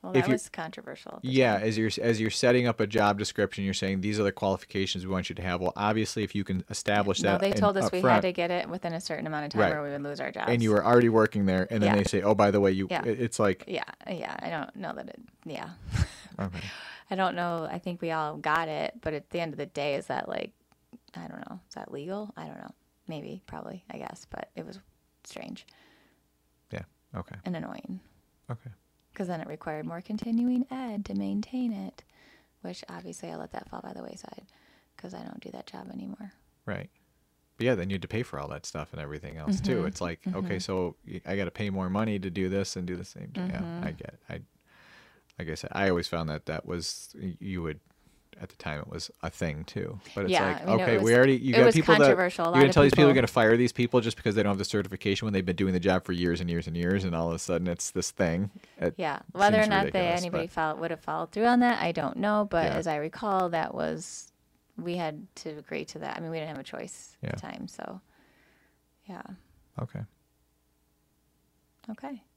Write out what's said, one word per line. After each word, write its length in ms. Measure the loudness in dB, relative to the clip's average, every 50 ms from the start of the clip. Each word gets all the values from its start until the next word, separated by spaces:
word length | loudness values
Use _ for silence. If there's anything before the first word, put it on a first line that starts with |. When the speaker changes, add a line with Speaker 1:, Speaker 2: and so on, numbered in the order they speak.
| -10
Speaker 1:
Well, 80 | 0
Speaker 2:
if 120 | 0 0 2
Speaker 1:
that 40 | 2
Speaker 2:
you 60 | 0
Speaker 1:
was 140 | -2 -2 -8
controversial 640 | -10 -10 -10 -10 -10 -14 -14 -14 -16 -16 -14 -16 -16
at 60 | -10 -6
the 60 | 0
Speaker 2:
Yeah, 280 | 4 4 6 6 4 2
Speaker 1:
time. 100 | 2 0
Speaker 2:
as 100 | 0 0
you're, 120 | 0 0 -2 0
as 200 | 0 0 2 2
you're 80 | 0 -2
setting 380 | -2 2 4 6 6 6 4 2
up 120 | 2 0
a 60 | 0 0
job 300 | 2 4 4 4 4 2
description, 460 | -2 -4 0 0 -2 -2 0 -4 -2
you're 100 | -2 -2
saying, 280 | -2 -2 -2 -2 -2
"These 180 | -2 -2 0 2
are 40 | 0
the 80 | 0
qualifications 760 | 0 0 0 0 0 0 -2 _ -4 -2 -2 -2 -2 -6 -4
we 60 | -4
want 180 | -4 -4 -4 -4
you 60 | -6
to 60 | -6
have." 180 | -4 -2 -2 0
Well, 120 | -2 -2 -2
obviously, 480 | 0 0 2 2 2 0 -2 -2 -4 -4
if 120 | -2 -2
you 80 | -4 -2
can 200 | -2 -2 -4 -4 _
establish 520 | -8 -6 0 2 2 2 4 2 0 2
Speaker 1:
No, 100 | 2 2
Speaker 2:
that 80 | 2 4
Speaker 1:
they 100 | 2 0
Speaker 2:
in, 60 | 2 4
Speaker 1:
told 200 | 4 4 4 4
us 80 | 0
Speaker 2:
up 60 | 2 0
Speaker 1:
we 80 | 2
Speaker 2:
front 140 | 4 6 6
Speaker 1:
had 60 | 6 4 2
to 20 |
get 200 | 0 0 -2 0
it 180 | 0 -2 -2 -4
within 240 | -8 -6 -6 -6 -6
a 80 | -6
certain 240 | -6 -6 -6 -6 -4
amount 200 | -4 -4 -4 -6
of 60 | -4 2
time 80 | 2
Speaker 2:
Right. 120 | 2 4 2
Speaker 1:
or 100 | 0 -4
we 60 | -6
would 140 | -6 -6 -6
lose 160 | -8 -6 -6
our 120 | -6 -6
jobs. 200 | -6 -4 -2 0
Speaker 2:
And 100 | 2 2
you 80 | 4 6
were 140 | 6 6 6
already 240 | 8 8 8 8 8
working 360 | 8 6 6 6 4 2 2 4
there, 200 | 4 4 2 2
and 100 | 2 2
then 100 | 4 4
Speaker 1:
Yeah. 40 | 4
Speaker 2:
they 80 | 4 2
say, 180 | 2 2 2
"Oh, 140 | 4 4 6
by 160 | 6 6 6
the 80 | 6 6
way, 100 | 6 6 4
you," 140 | 2 0 -2
Speaker 1:
Yeah. 120 | -2 -2 -2
Speaker 2:
it, 140 | -2 -2 -2
it's 200 | -2 -4 0 2
like 240 | 2 2 2 0 -4 -8
Speaker 1:
Yeah, 160 | -6 -6 -6 -8 -12 _ -10 -10
yeah, 280 | -8 -8 -6 -8 -8 -8
I 100 | -8 -6
don't 240 | -6 -6 -8 -8 -10
know 180 | -10 -10 -10 -8
that 160 | -10 -10 -12
it, 100 | -14 -18 -20 -20 _ _ _
yeah. 240 | -12 -10 -10 -10 -12 -14 -16 -14 -6 0 0 0 0 -2 -18 -20 -16 -8 -6
Speaker 2:
Okay. 200 | -6 -6 -6 -8 -10 -10 -12 -12 -14
Speaker 1:
<laughs> 240 | -16 -16 -18 -10 _
I 60 | -2
don't 200 | 0 0 0 0
know. 320 | 0 -2 -2 -2 -4 -4 -6
I 80 | -8 -8
think 220 | -8 -8 -8 -6
we 100 | -6 -4
all 240 | -2 -2 -4 -4 -6 -4
got 300 | 0 2 2 2 2 0
it, 260 | -4 -4 -4 -4 -6 -6
but 120 | -8 -6 -6
at 160 | -6 -8 _
the 80 | -6 -4
end 140 | -4 -4 -6
of 40 | -8
the 80 | -8
day, 300 | -6 _ -4 -2 -2 -2
is 120 | -4 -4 -4
that, 200 | -4 -4 -4 -6
like, 240 | -6 -6 -8 -8 _ _ _ _ _ _ _ _ -20 -20 _ _ -14
I 60 | -14 -12 -12
don't 120 | -12 -14 -14 -14
know. 100 | -14 -16 _ _
Is 40 | -14
that 160 | -14 -14 -12
legal? 420 | -12 -12 -8 -8 -8 -8 -10 -12 -12 -12
I 80 | -12 -12
don't 100 | -12 -14
know. 140 | -14 -16 -18 _ _ _ _ _ _ -10
Maybe, 340 | -10 -10 -10 -10 -12 -14 _ -12
probably, 360 | -12 -12 -10 -10 -12 -14 _ _
I 80 | -14 -12
guess, 300 | -12 -12 -12 -14 -16 _
but 200 | -12 -12 -12 -12 _
it 100 | -14 -12
was 120 | -12 -14 -18 _ _ _ _ _ _ _ _ _
strange. 420 | -16 -14 -14 -12 -12 -14 -16 -16 _ _ _ _ _ _ _ _ _ _ _ _ _ _ _ _ _ _ _ _ _
Speaker 2:
Yeah, 120 | -10 -10 -10 -12 _ _ _ _ -12
okay. 200 | -12 -10 -10 -14 -12 -8
Speaker 1:
And 100 | -8 -8
annoying. 460 | -6 -8 -10 -12 -14 -12 -12 -12 -12 -14 _ _ _ _ _ _ _ _ -12
Speaker 2:
Okay. 180 | -12 -12 _ -18 -20 _ _ _ _ _ _ _ _
Speaker 1:
'Cause 140 | -8 -6 -6
then 140 | -6 -6
it 60 | -6 -10
required 380 | -12 -10 -8 -8 -8 -6 -6
more 160 | -8 -8 -10
continuing 680 | -8 -6 -6 -6 -4 -2 0 0 2 2 2 0 0 -2
ed 360 | -6 -8 -8 -6 -6 -8 -6
to 100 | -6 -4
maintain 560 | -4 -4 -2 -2 -4 -4 -4 -4 -4 -4 -2
it, 320 | -4 -4 -8 -10 -12 -16 _ _ _ _ _ _ -20 _ _ _ _ _
which 220 | -12 -12 -12 -12 -14 -14
obviously 420 | -14 -14 -12 -12 -14 -12 -12 -10
I 40 | -10 -10
let 140 | -10 -8 -10
that 140 | -12 -12 -10
fall 120 | -12 -12
by 120 | -12 -12 -14
the 100 | -12 -12
wayside 420 | -14 -14 -14 -16 -16 -16 -18 -20 _ _ _ _ _ _ _ _ _ _ -18
'cause 160 | -16 -14 -14
I 100 | -14 -14
don't 160 | -14 -14 -14
do 100 | -14 -14
that 140 | -14 -14 -14
job 240 | -14 -16 -16 -16 -14
anymore. 420 | -12 -12 -12 -12 -12 -12 -14 -18 -18 _ _ _ _ _ _
Speaker 2:
Right. 240 | -8 -8 -8 -8 -12 _ _ _ _ _ _ _ _ _ _ _ _ _
But 100 | _ 0
yeah, 100 | 0 2
then 140 | 0 0 -4
you 60 | -4
had 60 | -6 -6
to 40 | -4
pay 140 | -6 -6
for 160 | -6 -6 -8 -10
all 100 | -8 -8
that 160 | -10 -12 -12
stuff 240 | -10 -8 -8 -10 -8 -10
and 80 | -12
everything 360 | -10 -10 -10 -10 -12 -12 -12 -8
else 220 | -4 -4 -4 -2
too. 180 | 0 0 0 0
Speaker 1:
Mm-hmm. 100 | 0 -2
Speaker 2:
It's 140 | -4 -4
like, 180 | -6 -6 -6 -6 _ -6
okay, 280 | -4 -4 -4 -4 -4
Speaker 1:
Mm-hmm. 20 | -4
Speaker 2:
so 380 | -4 -4 -2 -2 -2 -4 -6 _ _ -14
y-, 140 | -14 -12 -6
I 100 | -4 -4
gotta 160 | -2 -2 -4
pay 180 | -4 -4 -6 -4
more 180 | -2 -4 -4 -2
money 300 | -2 0 0 0 -2 -2
to 100 | -4 -4
do 200 | -2 -2 -2 0
this 260 | 0 -2 -2 -2 -6
and 100 | -8 -6
do 100 | -6 -6
the 100 | -8 -10
same 240 | -12 -14 -16 -14 -12
thing. 200 | -8 -8 -6 -6
Yeah, 120 | -4 -6
Speaker 1:
Mm-hmm. 220 | -6 -6 -8 -6 -6 -8
Speaker 2:
I 40 |
get 180 | -8 -8 -12 -16
it. 100 | -16 -18 _ _
I, 120 | -12 -12 -12 _ _ _ _ _ _ -20 -20 -20 -20 -20 -20 -20 _ _ _ _ _ -10
like 100 | -8 -8
I 60 | -8
said, 160 | -8 -8 -6 -2
I 160 | 2 4 4
always 180 | 4 2 0 -2
found 220 | -2 -2 -2 -2
that 160 | -4 -6 -6
that 200 | -6 -6 -6 -6 -6
was, 480 | -6 -6 -4 -6 -8 -10 -12 -18 -16 -10
y-, 180 | -8 -8 -8 -8
you 240 | -8 -6 -6 -4 -4
would, 160 | -6 -6 -8 _ _ _ _ _ _ _ _ _ _ -20 -18
at 100 | -18 -18
the 60 | -16 _
time 220 | -8 -8 -8 -8
it 80 | -8 -10
was 220 | -10 -12 -12 -12 -14 _ -10
a 80 | -10
thing 320 | -6 -4 -4 -4 -4 -6 -10
too. 360 | -8 -8 -8 -6 -6 -8 -12 -16 -10 -6
But 120 | -4 -2
it's 60 | 2
Speaker 1:
Yeah, 140 | 2 2 2 2
Speaker 2:
like, 140 | 0 -2
Speaker 1:
I 40 | 0
mean, 140 | 2 2 4
it 20 | 4
Speaker 2:
okay, 100 | 4 4 4
Speaker 1:
was, 60 | 6
Speaker 2:
we 100 | 8 8
already, 220 | 10 10 8 8 4
you 180 | 4 4 8
Speaker 1:
it 20 | 10
Speaker 2:
got 80 | 10
Speaker 1:
was 80 | 10 10
Speaker 2:
people 200 | 6 8 8 8
that, 60 | 10
Speaker 1:
controversial. 440 | 10 8 8 6 4 0 0 0 0
A 20 | 4
Speaker 2:
you're 20 |
Speaker 1:
lot 60 | 8 8
Speaker 2:
gonna 80 | 8 10
Speaker 1:
of 40 | 10
Speaker 2:
tell 80 | 8 8
these 80 | 8
people 140 | 10 10 8
you're 40 | 10 10
Speaker 1:
people 80 | 8
Speaker 2:
gonna 60 | 4 4
fire 300 | 4 6 8 8 8 8
these 140 | 6 4 4
people 260 | 2 0 4 4 4
just 140 | 4 4 -2 0
because 180 | -2 0 2
they 80 | 4 2
don't 80 | 2
have 60 | 2 0
the 60 | 0
certification 600 | 0 0 0 0 -2 -6 -4 0 0 0 2 0
when 80 | 0 0
they've 100 | 2 2
been 100 | 0 0
doing 180 | 2 2 2 2
the 60 | 4
job 240 | 4 4 4 4 2
for 60 | 0
years 280 | -2 0 2 2 2 2
and 80 | 0 0
years 200 | -2 -2 -2 -2
and 100 | -2 -2
years, 260 | 0 2 2 2 0
and 120 | 0 -2
all 140 | 0 0 -2
of 40 | -2
a 60 | -4
sudden 280 | -4 -2 -2 0 0 -2
it's 220 | -2 -4 -6 -6
this 220 | -4 -4 -4 -4
thing 400 | -2 0 0 2 2 0 -2 -4 -6 -14 -20 -20 _ -4
at 160 | -4 -4 -2 -2
Speaker 1:
Yeah, 220 | -4 -4 -4 -6 -10 -12
whether 260 | 0 4 4 6 6 6
or 40 | 4
Speaker 2:
seems 60 | 4
Speaker 1:
not 120 | 4 2
they, 40 | 2 2 0 0
Speaker 2:
ridiculous, 200 | 0 0 0 -2
Speaker 1:
anybody 240 | -2 -4 -4 -4 -6
Speaker 2:
but 80 | -4 -2
Speaker 1:
fol-, 220 | -2 -2 -2 -2
would 160 | -4 -4 -6
have 80 | -6 -6
followed 320 | -6 -6 -4 -4 -4 -6
through 140 | -2 2 4
on 160 | 4 6 6
that, 200 | 6 4 4 2
I 100 | 0 -2
don't 260 | 0 -2 -2 -4 -2 -2
know. 300 | 0 2 2 2 0 2
But 180 | 2 0 2 2 0
Speaker 2:
Yeah. 40 | 0
Speaker 1:
as 80 | -2
I 120 | -2 -2 -2
recall, 520 | -4 -6 -6 -4 -2 0 2 2 2 2
that 240 | 0 0 -2 -2 -2
was, 580 | -4 -2 -2 -4 -6 -8 -12 -14 -16 -16 -18 _ _ _ _ _ _ _ _ _ -10
we 200 | -6 -6 -4 -4
had 280 | -4 -4 -6 -8 -14 -16 _ -14
to 120 | -12 -12 -12 -12
agree 280 | -10 -8 -8 -8 -8
to 120 | -8 -10 -10
that. 160 | -8 -8 -8 -6
I 20 |
mean, 100 | -6 -6
we 80 | -6 -6
didn't 120 | -6 -8
have 100 | -10 -12
a 40 | -12
choice 540 | -12 -12 -12 -12 -12 -14 -18 -20 -20 -18 _ -8
at 60 | -6
Speaker 2:
Yeah. 60 | -6
Speaker 1:
the 60 | -6
time, 260 | -8 -10 -12 -12 -12 -14
so 340 | -12 -12 -12 -12 -12 -14 _ _ _ _ _ _ _ _ _ _ _ _ _ _ _ _ _ _ _ _ _ -16
yeah. 160 | -14 -14 -14 -14 -16 -18 _ _ _ _ _ _ _ -10
Speaker 2:
Okay. 200 | -10 -8 -8 -10 -12 -12 _ _ _ _ _ _ _ _ _ _ _ _ _ _ _ _ _ _ _ _ _ _ _ _ _ _ _ _ _ _ _ _ _ _ _ -16
Speaker 1:
Okay. 320 | -14 -12 -12 -12 -12 -14 _ _ _